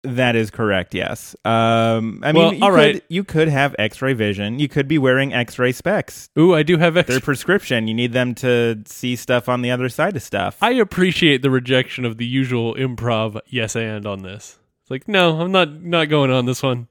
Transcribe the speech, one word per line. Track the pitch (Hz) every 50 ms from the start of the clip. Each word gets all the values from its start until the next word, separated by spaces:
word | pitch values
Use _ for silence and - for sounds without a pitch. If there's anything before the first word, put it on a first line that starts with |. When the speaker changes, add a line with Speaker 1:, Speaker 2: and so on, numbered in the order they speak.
Speaker 1:
That | - 131 120 123 127 120 117
is | 113 110 104
correct, | - - 113 104 98 92 90 _
yes. | - 92 - - - - - - - _ -
Um, | 107 113 113 113 113 117 113 113 113 113 113 110 113 - - -
I | 143
Speaker 2:
Well, | 151 160 165 165
Speaker 1:
mean, | - -
you | 190
Speaker 2:
all | 202
Speaker 1:
could, | 185
Speaker 2:
right. | 160 151 151 - - _ _
Speaker 1:
you | 170 185
could | 196 - - 156 160
have | 160 143 135 143 139 - -
X-ray | 107 107 - - 131 135 135
vision. | 113 110 104 98 98 101 104 117 135
You | 147
could | 135 - 151 135 135
be | 160 151
wearing | 131 131 127 131 135 139
X-ray | - 123 120 - - - 123 127
specs. | 127 - - 165 208 190 - - - - - _ _
Speaker 2:
Ooh, | 151 160 185 180
I | 156 151
do | 151 180 156
have | 175 170 160
X- | 175 165 -
Speaker 1:
They're | 123 131
prescription. | - - 139 120 - - 185 202 - - 131 113 110
You | 110 110
need | 117 120 123
them | 117 127 123 123 120
to | - - 127 120 120 120 117 113 107 104
see | - - - - 123 123
stuff | 120 - - 127 123 - -
on | 123 123
the | 123 123
other | 123 123 127 127
side | 117 - 156 196 196
of | 131 -
stuff. | - - 98 95 98 - -
Speaker 2:
I | 202 233
appreciate | 254 254 214 190 - 175 185 190 165 - 175 156 143 127
the | 131 139
rejection | 131 127 123 123 131 127 127 - - - 123
of | 120 110
the | 110 120
usual | 120 127 135 135 123 127 117 117 117 110
improv | - 131 131 123 110 117 120 113 110 110 110 104 110 -
yes | _ 127 123 113 107 -
and | 117 113 110 107 104 101
on | 107 98 95
this. | 95 92 98 107 - - - _ _ _ _ _
It's | _ _
like, | 131 131 _
no, | - 208 190 180 170 160 156
I'm | 170 180
not, | 190 185 175 151 147 156
not | 175 170 175 165 160 151
going | 151 151 139 131
on | 127 131 123
this | 123 127 -
one | - 135 123 120 120 _